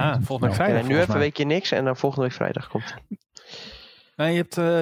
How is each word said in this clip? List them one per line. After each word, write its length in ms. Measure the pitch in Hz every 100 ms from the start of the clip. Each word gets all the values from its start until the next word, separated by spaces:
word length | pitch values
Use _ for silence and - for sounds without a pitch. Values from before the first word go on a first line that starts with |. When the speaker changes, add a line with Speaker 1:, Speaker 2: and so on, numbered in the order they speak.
| 147
Speaker 1:
Nou, 140 | 131
Speaker 2:
volgende 160 | - 131
week 0 |
Speaker 1:
nou. 120 | -
Speaker 2:
vrijdag, 280 | - 196 117
Speaker 3:
Ja, 60 | 123
nu 60 |
Speaker 2:
volgens 80 | 147
Speaker 3:
even 120 | 180
een 40 | 151
Speaker 2:
mij. 100 | 147
Speaker 3:
weekje 180 | - 147
niks 260 | 170 -
en 140 | - 131
dan 120 | 127
volgende 280 | 143 135 127
week 100 | -
vrijdag 320 | 50 - -
komt 160 | 110 -
hij. 80 | - - - _ - - - - - - - _ -
Speaker 2:
Nou, 140 | 156
je 60 | 175
hebt, 200 | 165 180
eh, 220 | 170 170